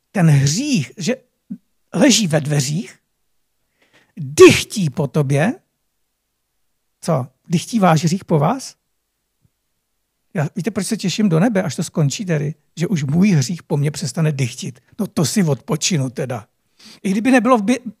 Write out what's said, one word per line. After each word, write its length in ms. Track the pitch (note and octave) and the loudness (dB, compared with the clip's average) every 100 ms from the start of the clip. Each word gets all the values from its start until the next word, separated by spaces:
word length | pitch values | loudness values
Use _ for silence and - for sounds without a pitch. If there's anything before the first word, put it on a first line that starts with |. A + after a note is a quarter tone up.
| _ | _
Ten 180 | G3+ E3 | 2 4
hřích, 600 | C#3 C#3 E3+ D4 A#3 B2+ - | 4 2 0 0 -2 -2 -6
že 200 | F3 B3+ _ _ - - _ _ _ | -6 -6 _ _ -18 -18 _ _ _
leží 320 | E3+ C4 G#3 F#3 | 2 4 4 2
ve 140 | D#3 | -2
dveřích, 580 | C#3 D3 C3 D#3 - - _ _ _ _ _ _ _ _ _ _ _ - | 0 -2 -2 -6 -8 -16 _ _ _ _ _ _ _ _ _ _ _ -12
dychtí 720 | C3+ D3+ F4+ - - A3+ D#3+ | -2 8 8 8 -2 -4 -4
po 160 | - D3+ | -4 -4
tobě. 480 | D#3 C3+ C#3 F#3 F4+ _ _ _ _ _ _ _ _ _ _ _ _ _ _ | -2 0 0 -2 -4 _ _ _ _ _ _ _ _ _ _ _ _ _ _
Co? 260 | - D3+ A#2+ _ - | -4 -4 -4 _ -4
Dychtí 300 | E3 - A#3 | -4 -2 2
váš 260 | F#3 D#3 | 4 4
hřích 200 | D#3 F#3 | 2 -2
po 140 | - D#3+ | 0 0
vás? 380 | D#3 C4 - - _ _ _ _ _ _ _ _ _ _ _ _ _ _ _ | 0 -2 -8 -18 _ _ _ _ _ _ _ _ _ _ _ _ _ _ _
Já, 140 | F#3+ C#3+ - | -6 -4 -6
víte, 140 | G3 | -6
proč 160 | G3+ F#3 | -6 -6
se 100 | A3 | -4
těším 320 | F#3+ - G#3+ | -4 -2 0
do 120 | D#3+ | 2
nebe, 220 | A3+ F#3+ | 0 0
až 140 | F3 - | -4 -6
to 60 | |
skončí 420 | E3 - C#3+ - | -6 -2 -2 -2
tedy? 300 | F#3 D3+ D3 - _ - | -4 -4 -4 -8 _ -8
Že 100 | E3+ | -4
už 180 | E3 | -2
můj 260 | C#3 E3 G#3 | 0 2 2
hřích 320 | D#3+ C3 E3+ | 2 0 -6
po 140 | - D3+ | -6 -4
mně 140 | C#3+ | -4
přestane 420 | - C#3 - D#3 | -4 -8 -2 -2
dychtit. 480 | C3+ B2 - - - _ - | -2 -4 -6 -12 -14 _ -8
No 60 | F#3+ | -6
to 180 | - | -2
si 200 | - A3 | -2 0
odpočinu 640 | E3 C3+ - - - E3 C3 | 0 -2 -4 -4 -2 -2 -4
teda. 360 | - B2 A#2+ - _ _ _ - - | -6 -8 -8 -12 _ _ _ -20 -8
I 80 | G3 | -4
kdyby 200 | G3 A#3+ | 0 2
nebylo 280 | B3+ A3+ B3 | 4 4 2
v 40 | |
bi-, 160 | G3+ C4 G#3+ - | 2 -2 -4 -4